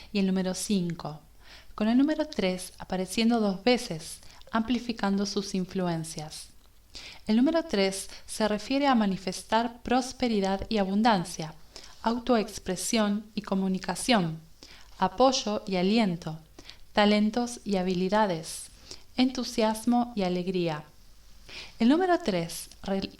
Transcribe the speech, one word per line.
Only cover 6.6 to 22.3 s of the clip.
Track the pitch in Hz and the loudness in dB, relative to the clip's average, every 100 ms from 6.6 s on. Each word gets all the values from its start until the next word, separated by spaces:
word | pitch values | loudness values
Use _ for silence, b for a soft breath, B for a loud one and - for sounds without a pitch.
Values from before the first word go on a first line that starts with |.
| - - - B B B - | -20 -20 -20 B B B 0
El | 220 | 4
número | 277 330 | 4 4
tres | 330 311 190 190 - B B | 0 2 2 0 -10 B B
se | - 214 | -2 0
refiere | 208 - 269 285 | 0 -2 0 4
a | 240 | 4
manifestar | 208 185 - 185 - 220 240 - | 2 0 -4 -8 -2 0 0 -4
prosperidad | - 247 254 - 247 208 190 190 - | 0 0 0 -2 0 2 0 -2 0
y | 220 | 0
abundancia, | 190 202 233 196 170 - 160 - - B B B | 2 4 4 4 0 -8 -10 -12 -20 B B B
autoexpresión | 226 240 240 233 196 - - 180 - 226 208 208 - - | -4 -2 2 2 0 -6 -6 -6 -2 0 2 0 -4 -10
y | |
comunicación, | - 190 190 185 - 175 - 233 165 160 - - B B B B | -4 -2 0 -2 -4 -4 2 4 2 -4 -12 -20 B B B B
apoyo | 185 185 262 262 214 214 - | 0 4 4 4 -2 -4 -2
y | 185 | 0
aliento, | 185 226 202 170 165 156 - - B B B | 4 4 2 0 -6 -10 -14 -20 B B B
talentos | - 208 208 214 240 240 240 | 4 4 6 2 0 -4 -6
y | - 190 | -4 -2
habilidades, | 185 180 185 208 214 165 160 - - B B B B - | 0 0 2 2 2 0 -6 -12 -14 B B B B 0
entusiasmo | 254 254 233 - 220 220 - 240 240 214 | 0 0 -6 0 0 0 2 2 2 0
y | |
alegría. | 185 180 180 185 165 151 147 - - - - - - B B B | 0 0 -2 0 -2 -4 -10 -20 -20 -20 -20 -20 -18 B B B
El | 226 | 4
número | 311 370 339 | 6 4 2
tres | 277 | 2